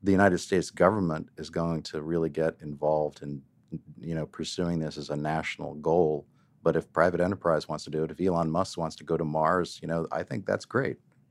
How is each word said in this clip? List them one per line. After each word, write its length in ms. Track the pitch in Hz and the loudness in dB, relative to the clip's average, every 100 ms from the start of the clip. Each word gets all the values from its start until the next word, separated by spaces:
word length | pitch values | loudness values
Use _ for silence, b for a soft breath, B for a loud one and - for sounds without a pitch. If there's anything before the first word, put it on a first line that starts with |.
the 100 | 98 | 4
United 280 | 95 98 87 | 6 6 4
States 320 | - 92 78 | 2 0 0
government 580 | - 90 107 87 78 - - | 4 6 6 0 -2 -6 -12
is 120 | 78 | -6
going 340 | 85 85 80 | -2 0 -2
to 180 | 73 78 | -4 -8
really 280 | 78 85 80 | -2 0 0
get 260 | 76 80 - | 0 0 -2
involved 600 | 78 73 76 78 76 - | -12 -2 0 2 0 -4
in, 220 | 73 71 - _ _ 82 - - | -10 -10 -12 _ _ -14 -14 -14
you 160 | 76 80 | -6 -4
know, 100 | 73 | -6
pursuing 540 | - 78 - 85 85 | -8 -8 -4 -2 -2
this 180 | 78 73 | -4 -8
as 120 | 71 | -8
a 60 | 73 | -4
national 600 | 76 80 78 - 76 76 | -2 -2 -4 -8 -10 -6
goal. 500 | 80 85 80 73 - _ _ _ | 2 4 4 0 -6 _ _ _
But 120 | 82 80 | 0 0
if 160 | - | -2
private 260 | 78 90 87 | 2 2 4
enterprise 480 | 90 98 85 78 - | 0 0 2 0 0
wants 160 | 78 | -10
to 60 | 80 | -6
do 140 | 78 | -4
it, 80 | 80 | -4
if 100 | 78 | 0
Elon 280 | 92 85 80 | 0 2 2
Musk 280 | 87 95 - | 0 -2 -4
wants 180 | 80 - | -6 -6
to 60 | |
go 140 | 80 80 | -4 -2
to 80 | 80 | 0
Mars, 540 | 78 78 90 82 - | 2 2 2 0 -6
you 60 | 80 | -4
know, 200 | 82 82 | -2 -2
I 120 | 82 | -4
think 220 | 90 110 98 | -4 -6 -2
that's 200 | 101 - | -4 0
great. 320 | 120 135 - _ _ _ | -2 -2 -6 _ _ _